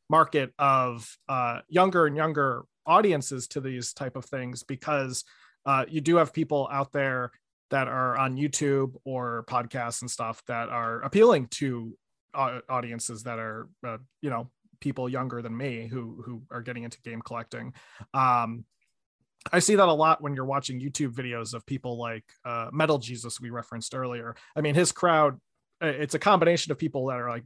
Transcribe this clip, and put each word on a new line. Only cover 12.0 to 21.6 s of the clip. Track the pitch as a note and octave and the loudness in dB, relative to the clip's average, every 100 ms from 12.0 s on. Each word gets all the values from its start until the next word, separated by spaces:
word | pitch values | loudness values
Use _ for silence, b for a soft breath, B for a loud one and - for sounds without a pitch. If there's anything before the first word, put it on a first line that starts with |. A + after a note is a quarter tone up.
| _ _ _ | _ _ _
au-, | - C3+ B2 - | -4 -2 -4 -4
audiences | B2+ A#2+ A#2 - A2+ | -4 -4 -8 -8 -8
that | A#2+ A2+ | -8 -8
are, | A2+ A2 - _ B2 | -8 -10 -14 _ -12
uh, | A2 C3 _ | -12 -14 _
you | D3 | -4
know, | A#2 B2+ _ _ _ | -4 -6 _ _ _
people | C#3+ C3 B2+ | -6 -4 -4
younger | B2+ B2+ A#2+ | -4 -4 -6
than | A#2 A#2 | -8 -6
me | C#3 A#2 A2+ | -6 -6 -8
who, | B2+ A#2 A2+ | -10 -10 -12
who | A#2+ A#2 C3+ | -12 -14 -12
are | - | -12
getting | A#2+ A#2+ | -10 -10
into | A#2 - | -12 -14
game | A#2+ A2+ | -14 -12
collecting. | - A#2 A#2 A#2+ A#2+ B B B B | -10 -12 -10 -12 -12 B B B B
Um, | C3+ C3 B2 A#2 A#2 - _ _ _ _ _ _ _ - | 2 4 4 0 -6 -14 _ _ _ _ _ _ _ 0
I | F3 | 2
see | E3+ | 6
that | G#3 F#3 | 6 6
a | |
lot | D3+ D#3 D#3 | 6 4 4
when | D3 | 0
you're | C3+ | -4
watching | C3 C3+ C3+ B2+ | -2 -4 -4 -6
YouTube | C3+ C3+ C#3+ | -6 -4 -4
videos | A#2 B2+ A#2 A2 | -4 -6 -6 -6
of | A#2+ | -10